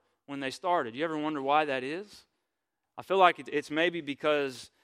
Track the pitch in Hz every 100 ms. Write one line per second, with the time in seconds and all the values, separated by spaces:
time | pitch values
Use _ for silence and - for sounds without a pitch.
0 | _ _ - 139 139 127 185 175 123 117
1 | 165 156 151 151 135 147 156 131 127 160
2 | 208 - - _ _ _ _ _ _ -
3 | - 190 180 160 127 147 143 151 175 170
4 | 147 139 156 151 139 123 110 _